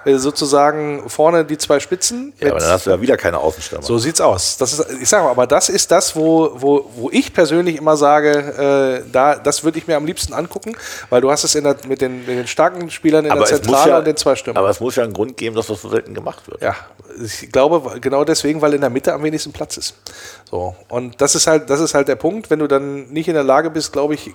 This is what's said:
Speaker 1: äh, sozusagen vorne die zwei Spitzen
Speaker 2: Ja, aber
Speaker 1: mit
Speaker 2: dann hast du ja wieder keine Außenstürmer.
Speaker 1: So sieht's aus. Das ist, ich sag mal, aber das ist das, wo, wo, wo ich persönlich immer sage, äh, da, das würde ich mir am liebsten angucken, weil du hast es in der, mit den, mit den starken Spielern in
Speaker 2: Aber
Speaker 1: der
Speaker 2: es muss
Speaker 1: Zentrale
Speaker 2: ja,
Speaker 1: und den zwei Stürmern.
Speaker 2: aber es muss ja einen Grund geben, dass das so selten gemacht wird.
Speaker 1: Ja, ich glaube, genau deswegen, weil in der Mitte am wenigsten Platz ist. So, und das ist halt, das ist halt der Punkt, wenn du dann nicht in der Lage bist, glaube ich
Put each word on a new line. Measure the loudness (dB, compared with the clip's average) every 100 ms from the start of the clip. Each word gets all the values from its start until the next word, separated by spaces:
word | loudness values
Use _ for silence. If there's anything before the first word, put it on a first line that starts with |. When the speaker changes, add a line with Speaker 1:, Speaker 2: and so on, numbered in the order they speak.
| 2
Speaker 1:
äh, | 2
sozusagen | 2 -2 2 4 4 2 -6 -8 -8
vorne | 2 4 4
die | 0 -4
zwei | 0 0
Spitzen | 0 -4 -4 -6 -12 -4
Speaker 2:
Ja, | -2
aber | 0
Speaker 1:
mit |
Speaker 2:
dann | 2
hast | 2 2
du |
ja | 0
wieder | 2 0
keine | 0 0
Außenstürmer. | -2 -4 -10 -10
Speaker 1:
So | -2 -2
sieht's | 0 2
aus. | 2 2 -2 -2
Das | -4
ist, | -2 -6 -4
ich | 2
sag | 2
mal, | 4
aber | 2 4
das | 2 2
ist | -2 2
das, | 2 2 0
wo, | 2 4 2 0
wo, | 2 2 0 -10
wo | -4
ich | -2 -2
persönlich | 2 2 2 0 -2
immer | 0 4
sage, | 6 4 4 0 -2 -2 2 2 2 -2 -2
äh, |
da, | 2 2 2
das | 0 0 -2
würde | -4
ich | -2
mir | -2
am | -2
liebsten | -6 -6
angucken, | -6 -8 -8 -12 -12 -14 -16 0
weil | 2
du | 2
hast | 0
es | 0 0
in | 0
der, | -2 -4
mit | -4
den, | -4 -4
mit | -6
den | -6 -4
starken | 0 0 0 -12
Spielern | -2 2 2 2
in |
Speaker 2:
Aber | 2
Speaker 1:
der | 2 2
Speaker 2:
es |
muss | 2
Speaker 1:
Zentrale | 4 6
Speaker 2:
ja, | 4
Speaker 1:
und | 2
den | 0
zwei | 0 0
Stürmern. | -2 0
Speaker 2:
aber | 0
es | 0
muss | -2 -2
ja |
einen | -2
Grund | -2 -6 -4
geben, | -6 -4
dass | -4
das | -8
so | -4
selten | -4 -4
gemacht | -12 -12 -14 -18
wird. | -6
Speaker 1:
Ja, | -6 -6 -12 _ -20 -14
ich | -12 -12 -2
glaube, | 2 2 2 -2 -6
genau | -2 0
deswegen, | 0 0 0 0
weil | 0
in | 2
der | 0
Mitte | 0 -2
am | -2
wenigsten | -4 -6 -8
Platz | -12 -12 -10
ist. | -12 -14 -20 -20 -20 -20 _
So, | -8 -8 -12 _
und | -8 -8 0
das | 0 2
ist | 2
halt, | 2 2
das | -2
ist | 2
halt | 0 0
der | 0
Punkt, | -2 -4 -2
wenn | 0
du | 2
dann | 0 0 -10 -8
nicht | -6 -2
in |
der | 0
Lage | 4 2 2
bist, | -4 -6
glaube | -4 -2
ich | -4 -8